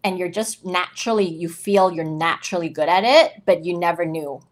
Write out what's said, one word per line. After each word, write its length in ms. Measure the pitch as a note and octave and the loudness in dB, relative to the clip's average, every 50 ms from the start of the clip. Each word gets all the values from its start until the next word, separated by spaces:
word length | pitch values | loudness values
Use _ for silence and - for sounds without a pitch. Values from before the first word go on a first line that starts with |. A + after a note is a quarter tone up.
| - | -6
and 140 | G3+ F#3 F3+ | -4 -4 -4
you're 100 | F3+ F3 | -4 -4
just 360 | E3+ G#3 A3 - - - - | -4 -4 -4 -4 -8 -10 -6
naturally, 640 | F#3 F3+ F3+ F3+ - - - - A#3 A3+ G#3+ G3 F3 | -4 -2 -2 -2 -4 -8 -8 -4 -2 0 0 0 0
you 200 | D#3+ D#3+ E3+ E3 | -4 -6 -8 -8
feel 420 | E3+ - - G#3 G3 G3 F#3 F#3+ | -8 -8 -2 2 4 4 4 4
you're 140 | F3 D#3+ D#3+ | 2 -2 -6
naturally 640 | D#3 D#3 D#3 E3 E3+ - - - - G3 F3 E3+ D#3 | -6 -4 -2 -2 -2 -2 -2 -6 -6 -4 -4 -4 -4
good 200 | D#3+ G#3+ G3+ F3 | -4 -2 0 2
at 140 | F3 F#3+ | 2 4
it, 400 | G3+ A#3+ C4+ D#4+ D4+ - - - - | 4 6 6 6 6 4 0 -2 0
but 200 | G3+ F3+ E3+ D#3+ | 0 0 2 0
you 120 | F3 F3 | -4 -4
never 280 | E3+ F3 E3+ E3 E3+ F3 | -2 0 -2 0 0 -2
knew. 360 | D#3+ D#3+ D#3+ D3+ C#3 C3+ C#3 _ _ | -4 -4 -6 -6 -8 -10 -12 _ _